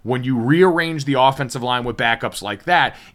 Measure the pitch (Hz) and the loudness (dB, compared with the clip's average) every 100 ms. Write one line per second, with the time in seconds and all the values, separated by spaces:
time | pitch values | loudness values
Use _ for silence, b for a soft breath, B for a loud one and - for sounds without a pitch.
0 | 110 127 127 127 117 160 185 170 165 156 | -6 -4 -2 0 2 4 4 2 -2 -4
1 | 139 131 135 139 127 135 123 123 120 113 | -2 2 2 2 -4 -6 -4 -2 -4 -2
2 | 117 113 110 - 101 104 - 175 127 - | 0 0 -4 -8 -8 -8 0 2 2 -4
3 | B | B